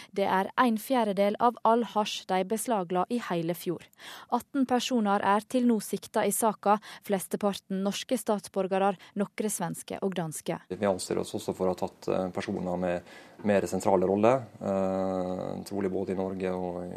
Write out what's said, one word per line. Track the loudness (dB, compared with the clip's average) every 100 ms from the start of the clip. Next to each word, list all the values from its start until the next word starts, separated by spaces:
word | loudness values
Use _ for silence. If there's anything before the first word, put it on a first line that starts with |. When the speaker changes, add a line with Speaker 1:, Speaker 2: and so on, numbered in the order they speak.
| -8
Speaker 1:
Det | -2 2
er | 2 2 2
en | 4 2
fjerdedel | 0 0 2 2 2 2
av | 2 2
all | 4 4 2
hasj | 0 -2 -4 -2
de | -2 0
beslagla | -2 0 -2 0 0 0
i | -2 -2
hele | -2 -2
fjor. | -2 -4 -6 -10 -20 -20 -18 -4
Atten | -4 -2 0 2
personer | 2 2 0 2 2
er | 4 2 2
til | 2 4
nå | 2
sikta | 0 -6 -4 0 0
i |
saka, | 2 0 2 2 2 0 -12 -2
flesteparten | -2 0 -2 -2 -2 -4 -2
norske | -2 -4 -4 -2
statsborgere, | 0 -2 -2 -2 0 2 2 0 -6
nokre | -4 -4 -4 -4
svenske | -4 -4 -6 -10 -6
og | -4 -2
danske. | -4 -6 -6 -6 -6
Speaker 2:
Vi | -2 0
anser | 0 -2 -4
oss | -2 -4
også | -4
for | 0 0
å | 0
ha | -4
tatt, | -6 -2
eh, | -2 -2
personer | -4 -4 -4 -2 -2
med | -2 -2 -6 -18 -20 -4
mer | 2 2 2
sentrale | 0 4 4 6
roller, | 6 6 4 0 -6
eh, | -2 0 0 0 -2 -2 -4 -4 -6 -8 -8
trolig | -4 -2
både | -2 -2 -2
i |
Norge | -4 -2 -4
og | -2 -4 -6 -8